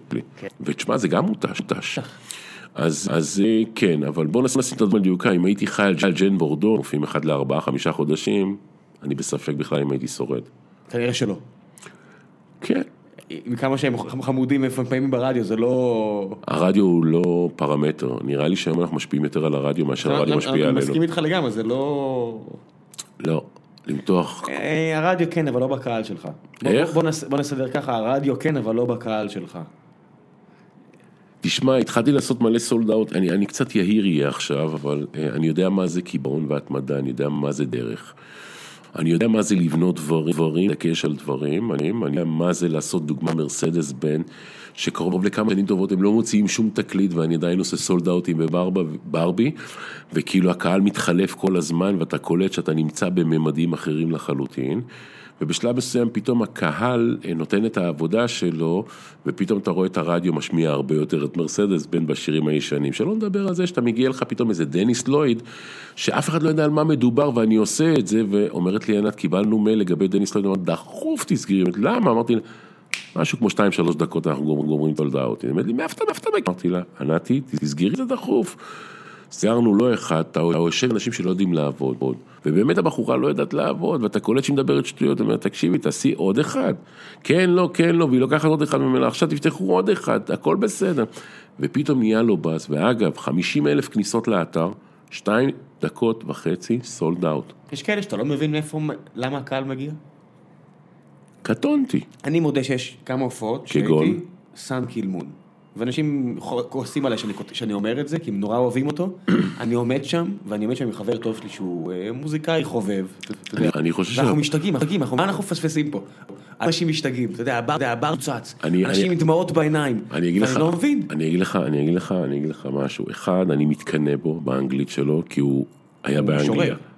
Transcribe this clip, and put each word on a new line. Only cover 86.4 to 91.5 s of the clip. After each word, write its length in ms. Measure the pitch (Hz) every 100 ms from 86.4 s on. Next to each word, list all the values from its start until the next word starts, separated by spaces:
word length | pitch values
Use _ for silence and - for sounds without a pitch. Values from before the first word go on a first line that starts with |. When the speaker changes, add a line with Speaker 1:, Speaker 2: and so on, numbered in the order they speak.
| 151 262 - - - - - -
Speaker 2:
"כן, 260 | - 165 180
לא, 200 | 180 170
כן, 220 | - 170 170
לא", 100 | 151
והיא 140 | 127
לוקחת 260 | 127 151 156
עוד 120 | 156
אחד 160 | 139 135
ממנה, 300 | 135 127 123
"עכשיו 220 | - 165
תפתחו 440 | 147 160 - 185
עוד 160 | 180 196
אחד, 420 | 196 - 107 -
הכל 240 | 87 151 196
בסדר." 480 | 214 - 190 147 110 - - - -